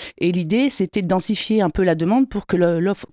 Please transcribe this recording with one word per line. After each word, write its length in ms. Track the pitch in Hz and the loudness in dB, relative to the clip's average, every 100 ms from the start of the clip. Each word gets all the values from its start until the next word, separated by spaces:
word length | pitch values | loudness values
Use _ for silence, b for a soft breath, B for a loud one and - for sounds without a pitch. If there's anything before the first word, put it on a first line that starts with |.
| B - | B -4
Et 160 | 175 | -2
l'idée, 360 | 180 160 226 277 | 0 0 0 0
c'était 320 | - 185 208 | 0 -2 -2
de 60 | 175 | 0
densifier 540 | 190 - 202 - 214 | 0 0 -4 0 0
un 80 | 175 | 2
peu 160 | 196 185 | 2 0
la 100 | 160 | 2
demande 320 | 170 247 262 | 2 2 0
pour 200 | 202 - | -4 -2
que 100 | 180 | 0
le, 240 | 175 165 | 2 2
l'offre, 240 | 190 202 - | 0 -4 -6